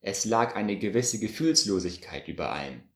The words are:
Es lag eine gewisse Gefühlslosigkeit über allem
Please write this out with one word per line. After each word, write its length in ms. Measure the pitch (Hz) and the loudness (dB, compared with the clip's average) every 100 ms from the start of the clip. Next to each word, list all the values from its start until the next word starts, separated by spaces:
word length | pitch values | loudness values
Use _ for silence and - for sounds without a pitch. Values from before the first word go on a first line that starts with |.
Es 240 | 98 98 | -4 -2
lag 320 | 110 113 120 - | 2 4 4 2
eine 220 | 104 98 | -2 0
gewisse 400 | 104 110 120 113 | 2 2 2 0
Gefühlslosigkeit 1080 | 107 - 160 156 104 95 87 82 - 71 - | -4 0 4 4 4 2 0 -6 -10 -12 -8
über 260 | 80 71 | -4 -4
allem 280 | 71 69 62 - | -4 -6 -10 -16